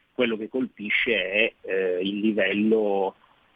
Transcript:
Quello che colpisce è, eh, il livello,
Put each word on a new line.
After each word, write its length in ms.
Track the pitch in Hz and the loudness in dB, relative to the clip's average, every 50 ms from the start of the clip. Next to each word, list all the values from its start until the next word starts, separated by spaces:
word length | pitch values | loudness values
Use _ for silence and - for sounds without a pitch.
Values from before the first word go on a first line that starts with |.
| _ _ _ | _ _ _
Quello 260 | - 127 117 113 104 | -2 0 0 0 -2
che 100 | 110 104 | -6 -6
colpisce 840 | - 131 131 110 - - 104 104 - - - 131 113 101 90 92 | -4 -4 -4 -4 -6 -8 -6 -4 -2 0 0 0 0 0 0 0
è, 220 | 95 107 113 - - _ | 2 2 2 2 0 _
eh, 400 | - - 95 95 95 92 90 90 92 | -8 -4 -2 0 0 0 0 0 -2
il 180 | 98 101 104 | -2 -2 0
livello, 920 | 101 110 104 107 98 95 101 104 107 110 110 110 107 101 98 98 95 95 - _ _ _ _ _ _ _ _ | 0 0 2 2 2 0 2 2 2 2 2 2 2 2 0 0 -2 -2 -4 _ _ _ _ _ _ _ _